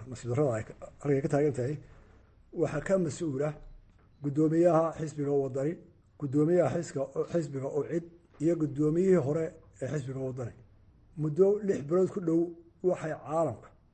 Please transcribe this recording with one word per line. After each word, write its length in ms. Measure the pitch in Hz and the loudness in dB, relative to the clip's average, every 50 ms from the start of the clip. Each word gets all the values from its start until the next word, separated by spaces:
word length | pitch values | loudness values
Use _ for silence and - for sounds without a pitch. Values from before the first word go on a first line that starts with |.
| - 127 | -12 -12
nasiib 220 | 127 - - 117 | -14 -10 -6 -4
darrada 240 | 120 127 151 139 113 | 0 0 0 0 0
ay 80 | 110 107 | -2 -4
ka, 100 | - - - - - - - | -8 -12 -16 -18 -18 -16 -8
halkay 220 | - 147 143 135 | -2 0 0 0
ka 80 | 139 156 | 0 0
taagan 240 | 147 139 147 151 131 | 0 2 2 2 0
tahay, 220 | 127 123 131 151 147 - - - - - - - - - _ _ _ - _ - | -2 -4 -4 -4 -8 -10 -16 -20 -20 -20 -20 -20 -20 -20 _ _ _ -20 _ -4
waxaa 280 | 180 160 151 156 151 | -2 -2 -2 -2 -4
ka 120 | - - 196 196 | -2 0 2 2
mas-uula 520 | 175 156 123 - 175 156 135 131 143 151 147 - - - - - - - - _ _ _ _ - | 2 0 -2 -4 -4 -4 -2 -2 -2 -4 -4 -8 -14 -20 -20 -20 -20 -20 -20 _ _ _ _ -8
guddoomiyaha 640 | 139 143 139 151 156 156 156 165 170 175 165 160 165 165 151 - | -6 -4 0 2 2 4 4 6 6 6 6 6 4 2 -2 -4
xisbiga 320 | 160 156 147 147 143 139 | -8 -8 -4 -4 -2 0
Wadani, 420 | 143 139 135 131 123 135 135 156 180 - - - - _ _ _ _ - | 2 0 0 0 -2 -2 -2 -2 -4 -6 -12 -20 -20 _ _ _ _ -8
guddoomiyaha 580 | - 143 127 147 151 156 175 180 165 131 110 175 | -6 -2 2 2 4 4 4 4 4 4 2 -2
xisbiga, 280 | 160 - - 139 135 - - 160 151 - | -4 -4 -4 -6 -6 -6 -4 -6 -4 -2
xisbiga 380 | - 170 160 143 135 135 127 139 | -2 -2 -2 -2 -6 -6 -6 -4
Ucid 360 | 151 147 139 - 147 170 170 - - - _ _ _ - | -2 -2 -2 -2 -4 -6 -6 -6 -16 -20 _ _ _ -2
iyo 140 | 143 165 170 | 0 0 2
guddoomiyihii 680 | 156 156 147 127 135 151 151 156 170 190 190 185 175 131 | 2 0 -2 0 0 0 2 2 2 4 6 4 4 4
hore 200 | 131 151 165 160 160 - - - - - - | 2 0 -2 -2 -4 -6 -12 -20 -20 -14 -10
ee 80 | 139 123 | -8 -6
xisbiga 320 | 135 151 123 135 131 131 | -6 -6 -6 -6 -8 -6
Wadani. 340 | 131 131 127 127 123 107 - - - - - - - - - _ - - - 165 | -6 -6 -6 -6 -8 -10 -10 -14 -20 -20 -20 -20 -20 -20 -20 _ -20 -18 -8 -6
Muddo 300 | 151 156 147 160 190 196 208 208 214 | -4 -2 4 6 6 6 6 2 2
lix 180 | 190 190 127 | 0 -2 -2
bilood 280 | 139 143 165 185 185 180 | 0 0 2 2 2 2
ku 100 | - 208 | 0 -2
dhow 200 | 180 160 165 165 170 175 - - - - _ _ | 0 2 2 2 2 0 -4 -12 -20 -20 _ _
waxay 320 | - 185 180 - - 160 151 | 0 0 0 0 -4 -8 -8
caalamka 560 | - - 123 156 165 165 139 113 - - - - _ _ _ | -8 -8 -4 0 0 0 0 -2 -6 -12 -20 -20 _ _ _